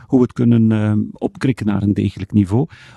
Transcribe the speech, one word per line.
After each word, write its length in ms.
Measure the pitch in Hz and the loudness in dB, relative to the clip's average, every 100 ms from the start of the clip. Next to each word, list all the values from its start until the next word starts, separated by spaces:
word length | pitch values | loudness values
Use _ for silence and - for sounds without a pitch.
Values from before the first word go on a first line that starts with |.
| - | -2
hoe 100 | 131 | 0
we 40 | |
het 100 | 120 | 0
kunnen, 380 | - 120 117 110 | 0 2 4 2
ehm, 280 | 110 107 104 107 | 2 0 -2 -4
opkrikken 540 | - - - 135 113 104 | -6 -8 -4 -4 -2 -2
naar 160 | 101 | -2
een 120 | 101 | -2
degelijk 380 | 101 101 - 98 | 0 -2 -4 -2
niveau. 360 | 107 92 110 156 - - | 0 2 0 -4 -8 -20